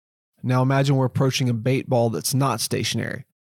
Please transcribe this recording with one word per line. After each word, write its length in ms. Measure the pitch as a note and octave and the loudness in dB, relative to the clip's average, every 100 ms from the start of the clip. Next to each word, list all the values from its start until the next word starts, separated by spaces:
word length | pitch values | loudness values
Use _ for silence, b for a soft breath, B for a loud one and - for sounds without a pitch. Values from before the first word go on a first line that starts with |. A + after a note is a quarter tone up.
| _ _ _ _ | _ _ _ _
Now 200 | B2 B2+ | -2 2
imagine 340 | C3 C#3 C#3 C3+ | 2 2 2 2
we're 100 | B2+ | 2
approaching 420 | - C3+ - B2+ | 2 0 2 0
a 60 | |
bait 340 | A#2 A#2+ C3 - | 0 0 -2 0
ball 220 | B2 A#2 | 0 0
that's 240 | F#2 - | 0 -2
not 260 | C3 C3+ A2+ | 0 0 -2
stationary, 680 | - G#2+ G2+ A2 - - - _ _ | -4 -4 -4 -4 -6 -8 -14 _ _